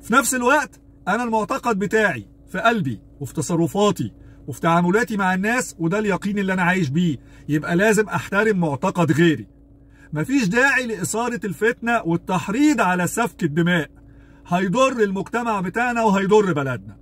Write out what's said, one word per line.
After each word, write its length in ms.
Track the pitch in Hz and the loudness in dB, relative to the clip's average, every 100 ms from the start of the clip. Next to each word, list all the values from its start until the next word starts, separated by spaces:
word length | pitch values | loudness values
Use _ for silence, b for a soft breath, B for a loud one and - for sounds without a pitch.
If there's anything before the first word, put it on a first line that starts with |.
في 120 | - | 4
نفس 220 | 247 262 254 | 2 2 0
الوقت 440 | 240 294 269 - - - - | 2 2 0 -10 -20 -12 -4
أنا 160 | 208 | -4
المعتقد 560 | 247 220 202 - 247 208 | -2 -2 -2 -4 -2 -2
بتاعي 480 | 202 220 208 127 101 - - | 0 2 2 0 -12 -20 -10
في 80 | 185 | 0
قلبي 400 | 214 233 135 107 - - | 0 2 -2 -6 -12 -14
وفي 140 | 135 | -10
تصرفاتي 760 | - 143 147 165 196 208 - 113 - B B B | -8 -4 0 0 2 0 0 -6 -8 B B B
وفي 140 | 131 | -4
تعاملاتي 560 | 170 170 175 202 233 208 | 2 2 2 2 0 -2
مع 160 | 190 | 0
الناس، 420 | 185 202 247 247 - | 0 0 -2 -4 -4
وده 200 | 165 202 | -2 0
اليقين 400 | 214 175 202 202 | 0 -2 -2 -4
اللي 140 | 190 | -2
أنا 80 | 185 | 0
عايش 280 | 175 190 151 | 0 2 0
بيه، 280 | 147 180 139 B B B | 0 0 -2 B B B
يبقى 260 | 151 147 175 | -4 0 2
لازم 320 | 214 208 214 | 4 2 0
أحترم 500 | - - 196 220 202 | -4 -2 0 0 0
معتقد 520 | 170 139 185 175 160 | -2 -2 -4 0 0
غيري. 360 | 147 170 135 104 - - - B B B | 4 4 2 -6 -20 -20 -20 B B B
مفيش 340 | 151 156 277 208 | -6 0 0 2
داعي 400 | 233 277 254 247 | 2 2 2 -2
لإثارة 520 | 214 185 214 240 233 208 | -6 -4 -4 -4 -4 -6
الفتنة 560 | 170 220 240 233 233 165 | -2 -2 0 -2 -2 0
والتحريض 760 | 170 - 185 185 214 302 254 | -4 -2 -4 -2 2 2 4
على 260 | 190 180 175 | 2 0 -2
سفك 360 | - 240 - | 0 -4 -2
الدماء، 460 | 170 147 170 175 147 - B B B B - | -4 0 2 2 -2 -12 B B B B -4
هيضر 560 | 180 190 202 262 247 | -2 0 2 2 2
المجتمع 580 | 208 190 - 233 240 208 | 0 0 -4 -4 -2 -2
بتاعنا 420 | 185 220 247 240 | -4 -2 -2 2
وهيضر 500 | 226 196 196 214 196 | 2 2 4 4 4
بلدنا. 440 | 147 135 123 - - | 0 -2 -6 -12 -20